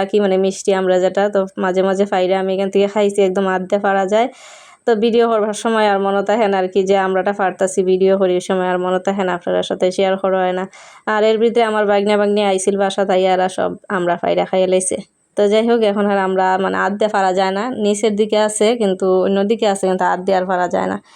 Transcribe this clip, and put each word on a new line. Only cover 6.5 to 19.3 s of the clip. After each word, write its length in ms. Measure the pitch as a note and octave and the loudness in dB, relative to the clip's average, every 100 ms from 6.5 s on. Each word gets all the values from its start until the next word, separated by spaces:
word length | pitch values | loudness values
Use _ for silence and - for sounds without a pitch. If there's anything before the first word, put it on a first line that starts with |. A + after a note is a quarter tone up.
| G3 | 0
আর 80 | F#3 | 0
কি, 120 | G3 | 0
যে 120 | F#3+ G3 | 2 2
আমড়াটা 360 | F#3+ F#3+ F#3+ | 2 0 -2
পারতাছি 460 | G3+ F#3+ F3+ F#3+ G3 | 0 -2 0 -2 0
ভিডিও 300 | F#3 F#3 F#3+ F#3+ | 0 2 2 2
করি, 160 | F#3 F3+ | 2 0
ওই 80 | |
সময় 260 | - F#3+ F#3 | -2 -2 0
আর 80 | F3+ | -2
মনে 200 | F3+ F#3 | 0 -2
থাকে 240 | F#3 G3 | -2 -2
না, 80 | F#3 | -2
আপনার 320 | F3 - F3+ F3+ | -4 -2 -4 -2
সাথে 180 | F#3 F#3 | -2 -2
শেয়ার 220 | F#3 F#3+ G3 | 0 -2 0
করা 180 | F#3+ F#3+ | -2 0
হয় 160 | F#3 F#3 | -2 -4
না। 60 | F#3+ - - - - | -8 -14 -20 -14 -4
আর 140 | G#3+ | 0
এর 140 | A3 A3 | 2 2
ভিতরে 240 | A#3 A#3 A3 | 2 2 0
আমার 180 | G#3+ G3+ | 0 0
বাগনা 300 | G3+ G3+ G#3 | 0 2 0
বাগনি 240 | G#3 G#3 | 2 0
আইছিল 320 | G3+ F#3+ G3 G3 | 0 0 -2 0
বাসা, 260 | G3 G3 G3 | -2 -2 0
তাই 160 | F#3 F#3 | 2 2
এরা 220 | F#3 F#3 | 2 0
সব 220 | F#3+ F#3 F3+ - | -2 -4 -6 -6
আমড়া 260 | G3 F3 E3+ | -4 -2 -2
ফাইরা 260 | - F3 F3+ | 0 -2 0
খাইয়া 220 | F#3+ F#3 | 0 2
লাইছে। 300 | F#3 F#3+ - - _ _ - | 0 -2 -6 -10 _ _ 0
তো 40 | G#3 | 2
যাই 180 | G#3+ A#3 | 2 2
হোক, 120 | A#3 | 2
এখন 220 | G#3+ G3+ G3+ | 2 0 0
আর 120 | G3 | 0
আমরা 280 | F#3+ F#3+ F#3 F#3+ | 0 0 0 0
মানে 200 | F#3+ F#3+ | 0 0
আধা 300 | F#3+ G3+ G#3+ | -2 0 -2
পারা 220 | G#3 F#3+ | 0 0
যায় 200 | F#3 F#3+ | 0 0
না, 100 | F#3+ A#3+ A#3 | -2 -6 -2
নিচের 360 | G#3 G#3 A3+ G3+ | -2 0 -2 0
দিকে 220 | G#3+ G#3+ | 0 2
আছে 300 | G#3+ G#3+ G#3+ A#3+ | 0 2 0 2
কিন্তু 320 | G3+ F#3+ F#3+ F#3 | 0 0 0 2
অন্যদিকে 420 | F#3 | 2